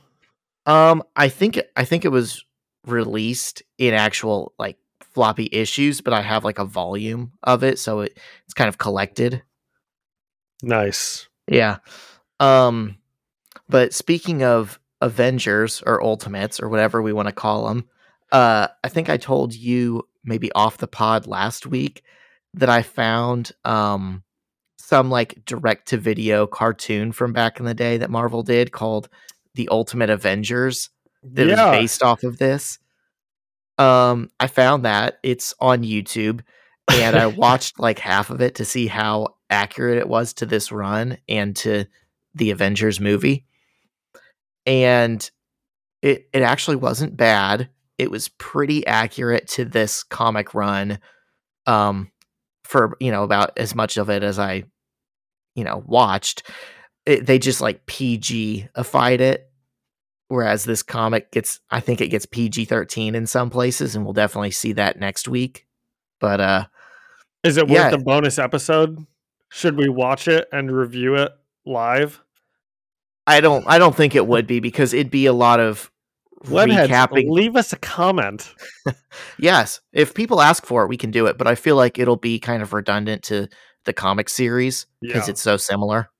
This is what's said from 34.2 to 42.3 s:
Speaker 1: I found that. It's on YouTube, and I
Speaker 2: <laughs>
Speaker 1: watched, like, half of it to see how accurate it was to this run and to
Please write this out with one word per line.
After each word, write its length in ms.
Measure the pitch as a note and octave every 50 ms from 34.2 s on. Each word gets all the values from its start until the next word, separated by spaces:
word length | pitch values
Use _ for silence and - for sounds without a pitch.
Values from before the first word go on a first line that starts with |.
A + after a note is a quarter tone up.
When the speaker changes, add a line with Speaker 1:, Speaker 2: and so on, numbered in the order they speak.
| A2+ - _ -
Speaker 1:
I 80 | B2+ B2+
found 380 | - - B2+ C3 C#3+ C#3 B2
that. 340 | A2+ G#2 G#2 A2 - - _
It's 320 | - C3 B2 - - - - -
on 240 | B2+ B2+ B2+ A#2+ A#2
YouTube, 580 | A2 A2 G#2+ F#2+ - - A#2 A2 G#2+ A2+ A#2 - _ _ _ _ _ _ _ _ -
and 280 | B2 A#2+ A2+ A2+ A2+
I 120 | A2+ A2+ A2
Speaker 2:
<laughs> 0 |
Speaker 1:
watched, 520 | G#2 G3+ B2+ A#2+ B2+ B2+ - - - -
like, 200 | - A#2 G#2+ -
half 300 | - G2+ F#2 G2 G2+ -
of 120 | B2+ B2+
it 140 | B2 B2 -
to 100 | - A#2+
see 220 | - - B2+ A#2+ G#2+
how 480 | G2+ A2 G#2+ G#2+ G#2+ G#2+ G#2+ A2+ - _ _ -
accurate 500 | G2+ G2+ G2+ G2+ - - B2 A#2+ A#2+ A#2+
it 80 | - -
was 260 | A#2+ A2+ A#2+ A#2 -
to 120 | - A#2
this 260 | - A#2+ G#2+ - -
run 480 | A2 G#2+ G2+ G2 G#2 G#2+ A#2 B2+ B2+ - _ -
and 260 | G#2+ G#2+ G2+ G#2 G2+ -
to 280 | - A2+ G#2+ G#2 G2+ - _ _ _ _ _ _ _ _